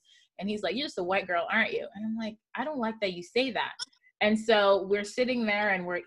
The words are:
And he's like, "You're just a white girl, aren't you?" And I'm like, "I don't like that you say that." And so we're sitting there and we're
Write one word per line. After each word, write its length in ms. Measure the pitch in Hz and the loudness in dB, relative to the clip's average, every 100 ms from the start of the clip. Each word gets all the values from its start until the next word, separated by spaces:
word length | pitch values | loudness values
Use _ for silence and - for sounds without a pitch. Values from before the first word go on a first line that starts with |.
| _ _ _ - | _ _ _ -10
And 100 | 190 | -6
he's 140 | 208 | -4
like, 120 | 185 214 | -2 -2
"You're 100 | 302 | -4
just 100 | 208 | -4
a 60 | |
white 220 | 175 190 185 | -2 -2 0
girl, 200 | 175 - | -2 0
aren't 220 | 208 214 | 0 0
you?" 140 | 151 - | -2 -6
And 100 | 202 | -8
I'm 120 | 220 226 | -6 -6
like, 200 | 220 220 _ | -6 -10 _
"I 100 | 208 | -8
don't 140 | 269 294 | -6 -2
like 180 | 226 220 | -4 -2
that 140 | 196 | -4
you 80 | 175 | -4
say 280 | 175 233 262 | -4 0 0
that." 200 | 180 131 - - _ _ - | 0 -4 -6 -14 _ _ 0
And 180 | 214 220 | 2 2
so 440 | 220 214 202 196 190 | 4 6 8 6 4
we're 160 | 208 | -2
sitting 420 | 208 - 247 247 220 | -2 -2 0 0 0
there 240 | 208 208 | 0 2
and 160 | 190 175 | 0 -2
we're 160 | 175 | -4